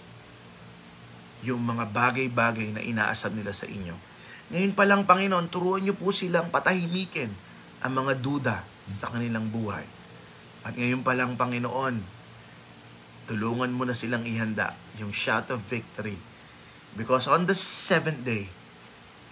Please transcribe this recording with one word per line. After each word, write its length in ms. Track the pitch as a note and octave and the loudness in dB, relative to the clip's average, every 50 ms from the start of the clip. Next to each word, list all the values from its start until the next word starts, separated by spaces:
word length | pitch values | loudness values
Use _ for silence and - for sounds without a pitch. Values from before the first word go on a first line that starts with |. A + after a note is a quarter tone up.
| - - - - - - - - - - - - - - - - - - - - - - - - - - - - A2+ | -20 -20 -20 -20 -20 -20 -20 -20 -20 -20 -20 -20 -20 -20 -20 -20 -20 -20 -20 -20 -20 -20 -20 -20 -20 -20 -16 -8 -4
yung 160 | A#2+ B2+ A#2+ | -4 -2 0
mga 320 | A#2+ A#2+ A#2 A#2 A#2 G#2+ | 0 0 0 0 -2 -2
bagay-bagay 800 | G#2 B2 A#2+ B2+ A#2+ C3 C3 B2+ A#2+ A#2+ A#2 A#2 A2+ A2+ A2 G#2+ | 0 2 2 4 4 2 0 0 2 2 4 4 2 0 -2 -4
na 80 | G#2+ A2 | -4 -4
inaasam 560 | - - A#2 A2 G#2+ G#2+ A2 - - G#2 F#2+ | -4 -2 0 2 2 2 0 0 -2 -4 -4
nila 160 | A2 G#2 G2+ | -4 -4 -4
sa 160 | G2 - G#2 G2+ | -6 -6 -6 -8
inyo. 280 | - G2+ F#2 F2 E2+ F#2 - - - - - - - - - - | -8 -8 -8 -8 -10 -12 -14 -18 -20 -20 -18 -18 -18 -18 -12 -6
Ngayon 240 | D#3+ E3+ G3 G3 | -2 0 2 2
pa 120 | F#3+ G#3+ G3+ G3+ | 4 6 6 6
lang, 160 | G3+ G3+ G3 | 6 8 8
Panginoon, 480 | G3 F3+ F#3+ G3 G3 F#3+ F3 E3+ E3 | 8 8 8 6 4 4 2 2 0
turuan 320 | - F3+ F3+ F3+ F#3 F#3+ F#3+ | 0 0 2 2 2 2 2
niyo 80 | G3 | 0
po 160 | G3 - E3+ F#3+ | 0 0 0 0
silang 400 | G3 - F#3 F3 E3+ E3+ E3+ F3 | 0 0 2 2 2 2 2 2
patahimikin 840 | - C#3 - D#3+ F#3 F#3 F3 E3 F3 F#3 F#3+ E3 - D#3+ B2+ A2 G2 F#2 - - - - - - - - - | 0 2 4 4 4 2 2 0 0 -2 -2 -2 -4 -4 -4 -4 -6 -8 -12 -18 -20 -20 -20 -20 -10 -4 -4
ang 80 | B2+ C3 | -2 0
mga 200 | C3+ C3+ C#3 C3+ C3 | 2 2 2 2 0
duda 360 | A#2+ C#3 C#3+ C#3+ B2+ B2 G#2 F2+ - - - - - - | 0 0 0 0 0 0 0 -2 -4 -10 -16 -16 -12 -10
sa 200 | G2+ - - A2 | -8 -6 -6 -4
kanilang 360 | A#2 A#2+ A#2+ A#2 A2+ A2 A2 G#2+ | -2 -2 -2 0 0 -2 -2 -2
buhay. 360 | G#2+ A2+ A2 G2+ F#2+ D#2+ - - - - - - - - - - - - - - - - | -2 -2 -2 -2 -4 -6 -8 -10 -14 -18 -20 -20 -20 -20 -20 -20 -20 -20 -20 -20 -18 -12
At 160 | - A2 - | -10 -8 -4
ngayon 240 | B2 A#2+ B2 B2+ C3 | -2 0 2 2 2
pa 160 | B2 B2+ B2+ | 2 2 2
lang, 240 | B2+ B2+ B2 B2 A#2 | 2 2 0 0 0
Panginoon, 640 | B2+ B2 B2 A#2+ A#2+ A#2+ - C3 C3+ C3 B2 A2 F#2 F2+ - - - - - - - - - - - - - - - - - - - - - - - | 0 0 0 0 -2 -2 -2 0 0 0 0 -2 -4 -8 -12 -18 -20 -20 -20 -20 -20 -20 -20 -20 -20 -20 -20 -20 -20 -20 -20 -20 -20 -20 -20 -16 -10
tulungan 480 | - A#2 G#2 G#2+ A2+ A#2 B2 B2+ B2+ | -6 -4 -2 0 0 0 0 0 0
mo 160 | B2 B2+ B2+ B2 | 0 0 0 0
na 80 | A#2+ | -2
silang 320 | A#2 - A2+ B2 A#2 A#2 A#2 | -2 -2 -2 -2 -2 -2 -2
ihanda 480 | A2+ A2+ A2+ A2 G#2+ G#2 G2 - - - - - - A2 | -2 -2 0 0 0 0 0 -2 -4 -8 -14 -16 -12 -10
yung 80 | G#2+ G2+ | -8 -6
shout 400 | F#2+ - - C3+ A2+ A2+ A#2 - | -4 -2 0 2 2 2 2 0
of 160 | C3 A#2 G2 | -4 -6 -4
victory. 560 | - B2 A2+ A2+ - - - G2+ G#2+ G2+ F2+ - - - - - - - - - - - - - - | -4 -4 -4 -6 -6 -8 -8 -6 -6 -8 -8 -12 -16 -20 -20 -20 -20 -20 -20 -20 -20 -20 -20 -20 -12
Because 320 | - G#2+ A2+ A#2 B2+ B2+ B2 | -10 -6 0 2 2 4 6
on 240 | - C#3+ E3+ F3+ E3+ | 6 4 6 6 4
the 80 | G3 | 2
seventh 720 | F#3+ - - - - - - F#3 D#3+ C#3 D#3 D3+ B2+ B2 B2+ | 2 2 0 -2 -2 2 4 4 4 4 2 -2 -2 -2 -2
day, 240 | A2+ G#2 G2 F#2 - - - - - - - - - - - - - - - - | -2 -2 -4 -6 -12 -16 -20 -20 -20 -20 -20 -20 -20 -20 -20 -20 -20 -20 -14 -8